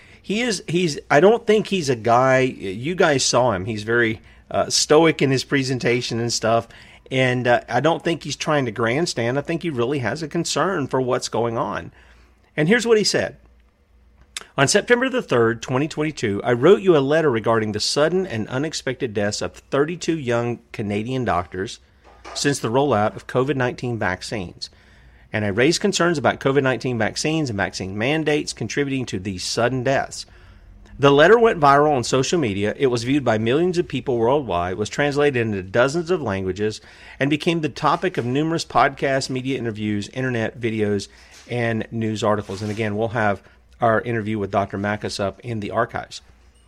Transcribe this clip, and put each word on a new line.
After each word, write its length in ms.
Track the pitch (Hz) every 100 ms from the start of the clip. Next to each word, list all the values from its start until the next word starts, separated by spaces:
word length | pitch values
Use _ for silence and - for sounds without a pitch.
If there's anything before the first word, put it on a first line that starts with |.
| - -
he 200 | - 214
is, 200 | 247 180 -
he's, 320 | 175 170 147 -
I 120 | 143
don't 260 | 190 233 208
think 200 | 214 -
he's 200 | 190 135
a 80 | 113
guy, 440 | 113 120 131 131
you 560 | 131 - 95 101 143 185
guys 280 | 170 135
saw 300 | - 127 123
him, 100 | 92
he's 200 | 107 104
very, 360 | 107 117 113 107 - - -
uh, 180 | 98 -
stoic 520 | - - 151 165 151
in 100 | 135
his 140 | 131 -
presentation 760 | 139 131 127 127 123 - 113
and 140 | 117
stuff. 340 | - 110 117 - - - - -
And, 380 | 131 127 123 123
uh, 140 | 117 -
I 100 | 123
don't 240 | 156 165
think 200 | 165 165
he's 120 | 147 -
trying 300 | 160 147 120
to 60 |
grandstand. 680 | 104 113 135 175 - 117 139
I 20 |
think 220 | 143 165
he 60 | 170
really 300 | 123 120 147
has 220 | 110 151
a 60 | 156
concern 600 | 170 - 139 175 175 127
for 120 | 131
what's 300 | 123 127 -
going 280 | 110 117 113
on. 360 | 104 85 85 - - _ _ _ _ -
And 100 | 151
here's 180 | 240 226
what 120 | 220
he 80 | 190
said. 320 | 127 - - _ _ _ _ _ _ _ _ _ - - -
"On 100 | -
September 400 | 202 - 240 262
the 140 | 247
third, 400 | - 127 113 117
twenty 260 | - 127 151
twenty-two, 540 | 147 156 - 107 98
I 80 | 123
wrote 300 | 120 151 214
you 160 | 190 156
a 20 |
letter 320 | 135 156 156
regarding 400 | 113 117 113 107
the 80 | 101
sudden 480 | - 143 160 185 185
and 220 | 110 101
unexpected 640 | 127 156 - 135 123 131
deaths 280 | 104 101 -
of 120 | 90
thirty-two 640 | - - 139 151 170 - 165
young 400 | 120 117 120 113 _
Canadian 500 | - 104 104 113 131
doctors 560 | 107 87 90 92 98 - _ _ - - -
since 260 | - 143 135
the 80 | 113
rollout 480 | 127 143 107 107 -
of 100 | -
covid 300 | 127 135 135
nineteen 420 | 123 - 123 113
vaccines. 720 | 90 92 - 113 85 - - _ _ - - - _
And 140 | 110 104
I 20 |
raised 320 | 98 147 165
concerns 380 | 202 190 170 151
about 240 | 113 104
covid 220 | 139 139
nineteen 340 | 131 113 127 117
vaccines 520 | 104 - 151 160 135
and 60 | 98
vaccine 420 | 92 - 92 104
mandates 540 | 127 156 151 151 -
contributing 540 | - 113 143 139 135 117
to 120 | 101
these 280 | 101 92 -
sudden 360 | 117 120 131
deaths. 440 | 127 135 - - - - - - - - - -
The 120 | 139
letter 260 | 143 170 233
went 220 | 226 170
viral 360 | 143 143 151 135
on 80 |
social 360 | - 131 131 180
media. 340 | 120 98 104 -
It 120 | 135
was 160 | 120
viewed 200 | 120 147
by 140 | 123 110
millions 400 | 113 147 180 175
of 100 | 175
people 300 | 131 131 117
worldwide, 600 | 117 151 113 87 90 95
was 120 | 104
translated 500 | - 143 139 147 120
into 220 | 110 98
dozens 480 | 95 120 139 170 165
of 140 | 180
languages, 580 | 113 98 92 90 107 - - - - -
and 100 | 139
became 320 | 151 180 165
the 80 | 147
topic 480 | - 147 165 185 151
of 80 | 120
numerous 400 | 139 160 165 -
podcasts, 640 | 123 139 135 139 135 -
media 300 | 131 131 127
interviews, 500 | 117 104 107 104 98
internet 500 | 131 131 117 110 117
videos, 480 | 117 110 104 101 - - - - -
and 400 | 123 117 110 -
news 320 | 113 110 104
articles." 400 | 107 104 98 95
And 80 | 107
again, 260 | 104 107 104
we'll 120 | 113
have 340 | 117 107 98 - _ _ -
our 220 | 117 107
interview 380 | 120 117 104 110
with 100 | 98
Doctor 300 | 101 101 101
Mackus 400 | 104 104 104 -
up 200 | 98 -
in 180 | 120 110
the 100 | 98
archives. 520 | 107 123 - - - - _ _ _